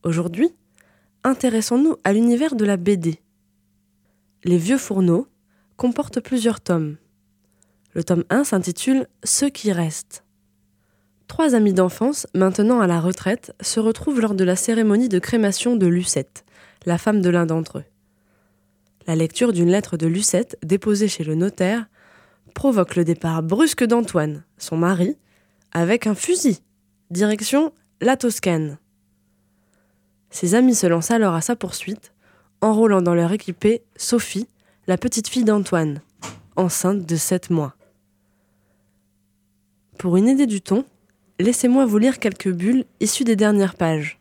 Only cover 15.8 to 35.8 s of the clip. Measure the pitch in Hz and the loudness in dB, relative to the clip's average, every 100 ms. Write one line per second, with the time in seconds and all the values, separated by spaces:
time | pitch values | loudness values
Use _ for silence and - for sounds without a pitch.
15.8 | 185 175 180 - 135 - _ _ - _ | 2 2 0 -4 -6 -14 _ _ -20 _
16.8 | - 170 - 214 180 175 170 160 160 - | -4 -2 0 2 2 2 0 -2 -6 -12
17.8 | - _ _ _ _ _ _ _ _ _ | -16 _ _ _ _ _ _ _ _ _
18.8 | _ _ - 160 160 - 240 185 170 190 | _ _ -4 -2 -2 0 0 2 2 2
19.8 | 202 170 160 175 208 180 240 - 156 190 | 0 -4 -2 0 0 -2 -4 -10 -4 -2
20.8 | 220 208 214 - 156 156 185 - 185 226 | 0 0 0 -2 -4 -2 -2 -2 -2 -2
21.8 | 220 _ _ _ _ _ _ - 277 220 | -6 _ _ _ _ _ _ -4 0 2
22.8 | 175 - 165 170 165 160 160 196 320 - | 0 0 0 0 -2 -4 -2 2 2 2
23.8 | 240 233 233 175 151 151 - _ - 165 | 0 2 0 -2 -2 -6 -16 _ -8 -2
24.8 | 170 190 180 302 _ _ _ _ _ 170 | 0 2 -2 -4 _ _ _ _ _ -4
25.8 | 170 233 220 202 - 359 285 190 _ _ | 0 0 -2 -4 -2 0 0 -2 _ _
26.8 | _ _ _ 175 208 214 214 277 311 _ | _ _ _ -2 0 0 0 0 0 _
27.8 | _ _ 226 262 247 214 190 165 156 143 | _ _ 0 0 0 -2 -2 -2 -2 -8
28.8 | _ _ _ _ _ _ _ _ _ _ | _ _ _ _ _ _ _ _ _ _
29.8 | _ _ _ _ _ - 180 214 254 233 | _ _ _ _ _ -6 0 4 4 4
30.8 | 185 170 165 233 208 165 160 240 185 - | 2 0 0 2 2 0 -2 -4 -6 -10
31.8 | - 208 - _ _ _ _ _ 214 214 | -10 -12 -14 _ _ _ _ _ 0 4
32.8 | 226 196 175 170 170 214 - 175 208 226 | 4 4 4 2 2 -2 -6 -2 0 0
33.8 | _ _ - 240 - 190 233 _ _ _ | _ _ -2 -2 -2 -8 -10 _ _ _
34.8 | - 180 247 226 214 254 220 208 196 175 | -4 -2 -2 -4 -4 0 2 2 0 0